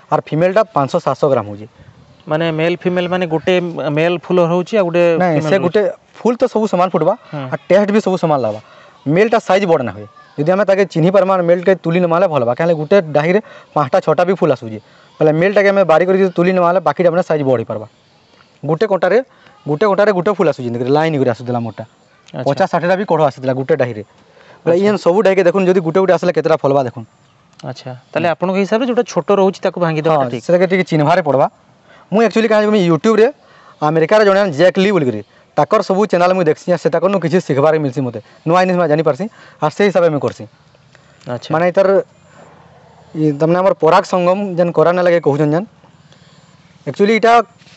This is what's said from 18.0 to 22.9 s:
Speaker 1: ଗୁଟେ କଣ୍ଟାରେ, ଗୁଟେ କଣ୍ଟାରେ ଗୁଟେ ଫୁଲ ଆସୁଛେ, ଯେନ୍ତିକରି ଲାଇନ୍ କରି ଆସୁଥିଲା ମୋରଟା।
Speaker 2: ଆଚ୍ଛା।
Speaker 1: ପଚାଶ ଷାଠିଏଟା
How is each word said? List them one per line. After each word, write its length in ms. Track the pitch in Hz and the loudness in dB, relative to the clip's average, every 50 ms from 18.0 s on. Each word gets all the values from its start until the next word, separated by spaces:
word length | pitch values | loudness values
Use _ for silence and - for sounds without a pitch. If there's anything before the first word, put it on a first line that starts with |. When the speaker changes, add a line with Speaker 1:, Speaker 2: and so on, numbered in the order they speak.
| _ _ _ _ _ _ _ _ _ _ _ _ - | _ _ _ _ _ _ _ _ _ _ _ _ -6
Speaker 1:
ଗୁଟେ 200 | - 165 156 226 | -4 -4 -2 -2
କଣ୍ଟାରେ, 300 | 208 196 170 180 180 190 240 262 _ _ _ _ - _ _ - | -2 0 0 0 2 0 0 -2 _ _ _ _ -20 _ _ -8
ଗୁଟେ 180 | 143 147 151 220 | -6 -4 0 0
କଣ୍ଟାରେ 260 | 208 190 190 208 214 | 0 2 2 2 0
ଗୁଟେ 200 | 202 180 160 208 | 0 0 0 -2
ଫୁଲ 160 | 202 185 185 151 | 0 0 0 0
ଆସୁଛେ, 140 | 135 - 123 | -2 -2 -4
ଯେନ୍ତିକରି 280 | 120 117 120 123 123 | -6 -6 -4 -2 0
ଲାଇନ୍ 240 | 143 151 160 165 156 | 0 0 0 0 0
କରି 120 | 139 131 123 | 0 0 -2
ଆସୁଥିଲା 300 | 113 - 123 123 123 120 | -2 -4 -6 -6 -6 -4
ମୋରଟା। 240 | 117 113 104 - 110 | -6 -6 -10 -12 -16
Speaker 2:
ଆଚ୍ଛା। 600 | - _ _ _ _ _ _ _ - - 143 127 | -18 _ _ _ _ _ _ _ -16 -12 -6 -4
Speaker 1:
ପଚାଶ 240 | 135 143 - 190 180 | -4 -2 0 -2 -2
ଷାଠିଏଟା 240 | - 170 156 175 | -2 -2 0 0